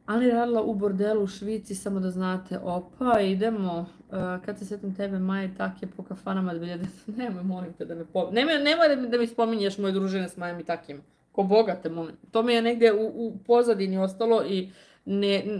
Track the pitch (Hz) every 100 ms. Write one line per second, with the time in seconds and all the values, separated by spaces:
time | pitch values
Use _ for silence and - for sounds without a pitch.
0 | - 226 247 233 240 233 214 202 202 190
1 | 208 220 196 - 202 220 - 196 208 196
2 | 185 180 185 185 - 185 185 175 175 -
3 | 254 220 196 190 226 220 185 170 185 -
4 | - 190 180 180 185 208 196 208 196 190
5 | 202 190 185 196 190 190 190 190 185 -
6 | - 190 196 190 185 170 170 175 185 -
7 | - 220 240 180 190 180 175 - - 170
8 | 160 185 175 214 294 302 285 330 320 269
9 | 240 240 233 233 226 226 196 196 196 190
10 | 190 190 175 180 175 175 160 165 - 143
11 | - _ _ - 190 214 220 175 165 165
12 | 165 - - 226 233 233 233 233 226 208
13 | 220 - 233 190 - 240 240 202 190 190
14 | 190 190 226 220 - 190 185 - - _
15 | - 196 202 196 202 202